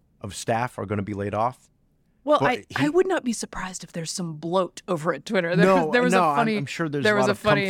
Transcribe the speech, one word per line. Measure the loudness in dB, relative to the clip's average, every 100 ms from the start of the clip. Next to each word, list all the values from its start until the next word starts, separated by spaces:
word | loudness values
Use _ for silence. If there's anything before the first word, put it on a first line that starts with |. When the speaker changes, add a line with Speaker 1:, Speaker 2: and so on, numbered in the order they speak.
| _ _
Speaker 1:
of | -14
staff | -8 -2 -2 -2 -6
are |
gonna | -6 -4
be | -4
laid | -6 -4
off. | -2 -2 -4 _ _ _ _ _ _
Speaker 2:
Well, | 0 2
Speaker 1:
But | 2
Speaker 2:
I, | -2 -4
Speaker 1:
he | -2 2
Speaker 2:
I |
would | 2 2
not | 0
be | -2
surprised | -6 -8 -10 -10 -12
if | -12
there's | -10 -8
some | -8 -8
bloat | -8 -2 0 0 -4 -6
over | -4 -2
at | -4
Twitter. | -2 -2 2 4
There |
Speaker 1:
No, | 6 6 4
Speaker 2:
was, |
there | 2
was | 4
Speaker 1:
no, | 4
Speaker 2:
a | 4
Speaker 1:
I'm, | 2
Speaker 2:
funny, | 2 0
Speaker 1:
I'm | -4
sure | -4 -2
there's | 0
Speaker 2:
there | 2
Speaker 1:
a | 4
Speaker 2:
was |
Speaker 1:
lot | 2
Speaker 2:
a |
Speaker 1:
of | 2
Speaker 2:
funny, | 2 2